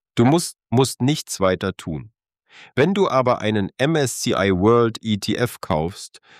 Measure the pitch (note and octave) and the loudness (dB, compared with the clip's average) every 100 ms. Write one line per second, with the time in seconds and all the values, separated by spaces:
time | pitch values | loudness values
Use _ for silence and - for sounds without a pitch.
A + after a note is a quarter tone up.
0 | _ - A#2+ E3 - - - A#2+ C3 - | _ 2 4 4 0 -12 -4 0 0 0
1 | B2 D3+ - - F#2+ F#2 G2 F#2 - D2+ | -2 -2 -4 -2 0 0 -2 -6 -8 -10
2 | C2 _ _ _ _ - - - D#3 G3 | -12 _ _ _ _ -20 -10 0 2 2
3 | F3+ C3 B2+ A#2+ G#2+ G#2+ F#2+ - C3+ E3 | 2 2 2 0 0 -2 -2 -2 0 0
4 | C3+ - - C#2+ G2 F#2 G2+ A#2+ A#2 A2 | 0 -2 -4 0 2 2 4 4 2 -2
5 | A2 G#2 - - A#2+ - - D#2+ E2 - | -4 -4 -2 -4 -4 -6 -4 -2 -2 -8
6 | - - _ - | -18 -20 _ -20